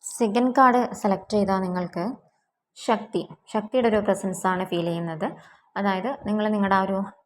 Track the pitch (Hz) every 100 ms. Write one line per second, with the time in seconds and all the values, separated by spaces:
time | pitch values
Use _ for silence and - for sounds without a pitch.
0 | - - 226 214 254 247 262 247 233 -
1 | 208 196 - 214 190 190 190 180 180 -
2 | 190 277 _ _ _ _ _ - - 214
3 | 214 180 170 - _ 214 208 254 233 214
4 | 208 196 196 180 190 185 190 175 170 170
5 | 170 160 214 - - - _ - 202 190
6 | 220 277 - 214 214 214 196 190 190 190
7 | 196 -